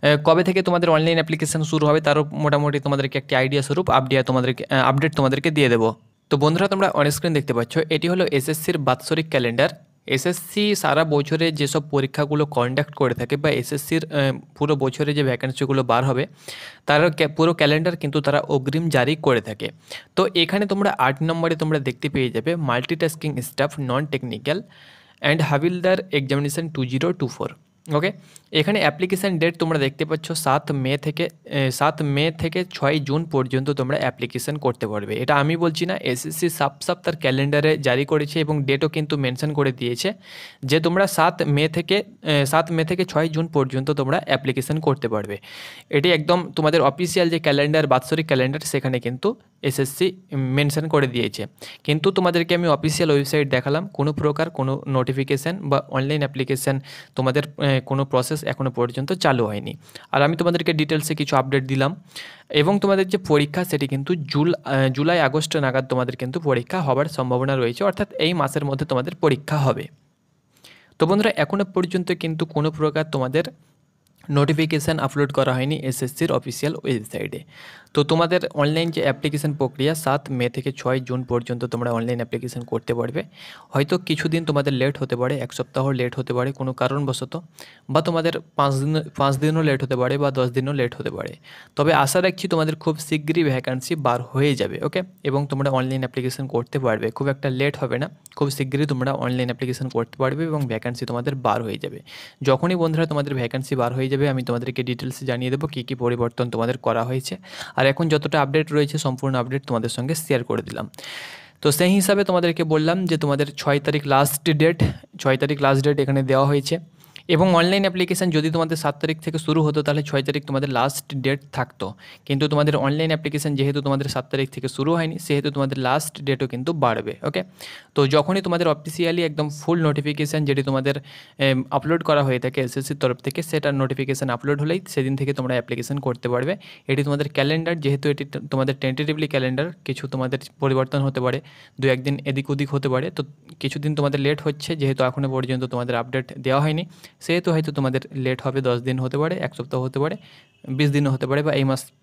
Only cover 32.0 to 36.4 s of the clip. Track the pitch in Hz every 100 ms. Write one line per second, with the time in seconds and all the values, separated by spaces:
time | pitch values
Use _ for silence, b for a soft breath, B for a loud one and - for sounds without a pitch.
32 | 151 139 156 160 165 175 185 - 139 156
33 | 139 143 165 143 127 131 139 139 127 143
34 | 127 - 123 123 135 147 131 120 107 107
35 | 104 107 127 143 143 165 170 160 175 185
36 | - 127 156 156